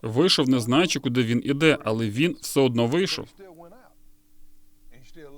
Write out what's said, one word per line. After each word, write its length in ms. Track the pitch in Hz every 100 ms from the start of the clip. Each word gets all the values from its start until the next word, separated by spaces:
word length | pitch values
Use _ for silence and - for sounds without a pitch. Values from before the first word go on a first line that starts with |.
Вийшов, 460 | 117 113 180 - 131
не 120 | 131
знаючи, 400 | 113 135 180 143
куди 220 | 139 123
він 200 | 113 120
іде, 340 | - 139 160 135
але 240 | - 110 110
він 280 | 107 170 143
все 200 | - -
одно 260 | 131 120 120
вийшов. 420 | 160 190 - - _ 190 165 170 233 240 - - - _ - - - - - - - 131 165 147